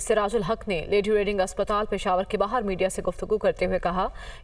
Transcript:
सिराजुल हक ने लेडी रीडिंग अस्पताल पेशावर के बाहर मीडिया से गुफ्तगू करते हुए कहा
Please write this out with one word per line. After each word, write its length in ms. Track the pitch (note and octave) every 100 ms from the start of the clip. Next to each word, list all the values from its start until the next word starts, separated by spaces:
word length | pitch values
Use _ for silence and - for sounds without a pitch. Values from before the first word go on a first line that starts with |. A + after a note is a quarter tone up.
सिराजुल 420 | - A3 G3+ A3+
हक 260 | F3+ A3 -
ने 180 | F3 -
लेडी 200 | G#3 G3+
रीडिंग 280 | G#3+ G3+ G3+
अस्पताल 460 | F#3 - G3+ G#3
पेशावर 400 | G#3+ G3 G3+ F3+
के 120 | F#3+ G3+
बाहर 260 | G3+ B3+
मीडिया 260 | G3+ F#3 F#3
से 140 | -
गुफ्तगू 360 | F3+ - F3+ G#3+
करते 260 | G3 -
हुए 140 | F#3 F#3
कहा 320 | F3 F3+ G#3+ - - -